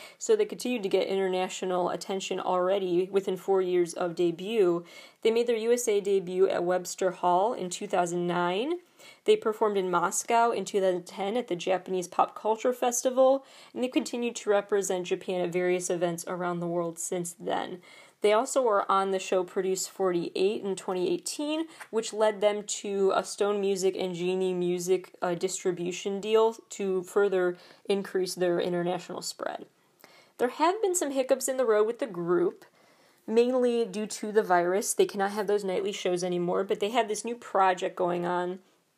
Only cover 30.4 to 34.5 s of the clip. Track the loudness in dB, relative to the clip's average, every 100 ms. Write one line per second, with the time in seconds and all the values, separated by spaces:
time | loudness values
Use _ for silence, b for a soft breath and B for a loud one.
30.4 | -4 2 0 2 0 0 0 0 2 0
31.4 | 0 0 2 4 2 0 -6 -4 0 2
32.4 | 2 -2 -12 b b b b b b 2
33.4 | 4 4 2 2 -2 -4 -6 -6 -2 0
34.4 | 4